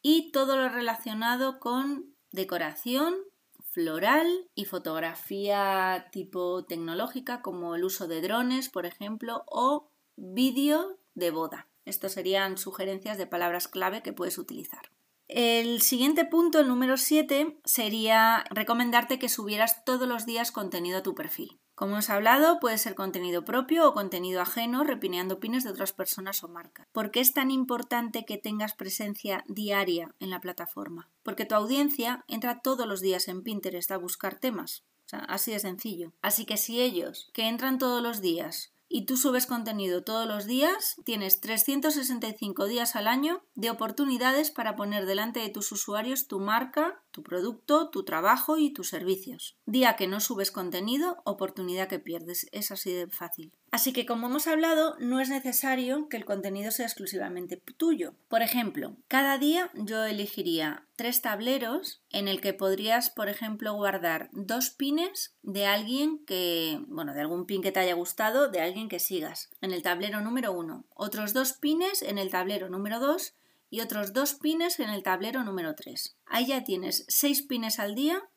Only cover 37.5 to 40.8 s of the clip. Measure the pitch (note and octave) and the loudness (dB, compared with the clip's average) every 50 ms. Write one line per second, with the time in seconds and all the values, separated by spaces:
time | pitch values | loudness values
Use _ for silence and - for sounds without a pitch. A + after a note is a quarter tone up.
37.5 | A#3 A#3 B3 C4 C4 B3+ C4 B3 B3 A#3+ A#3+ A#3 A#3 G#3 F#3+ F3+ E3 E3+ D#3 D#3 | 0 0 0 0 2 2 2 2 2 2 0 0 -2 0 0 0 0 0 -2 -6
38.5 | - - - - _ _ _ _ - A#3 G3 - C4 B3+ - C#4+ B3 B3 B3 - | -8 -8 -10 -12 _ _ _ _ -4 -2 0 0 0 2 4 4 4 4 2 0
39.5 | B3 A#3 A3 A3+ G#3+ G#3 G3 F#3 F3+ F3+ F3+ - A3 A3+ A3+ A3 G#3+ G#3 G3 G#3 | -2 -4 -2 -4 -4 -2 0 0 0 -2 -2 -2 -2 -2 0 -2 -2 -4 -2 0
40.5 | B3 C4 C#4+ E4+ F#4+ - | 4 4 6 4 4 2